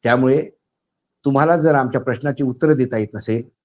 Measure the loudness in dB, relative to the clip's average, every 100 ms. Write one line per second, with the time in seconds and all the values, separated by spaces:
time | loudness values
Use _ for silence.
0 | 0 2 2 0 -2 _ _ _ _ _
1 | _ _ -2 2 2 2 4 2 0 -4
2 | -4 -6 -6 -4 -6 -2 0 2 0 -2
3 | -6 -8 -4 -6 -6 _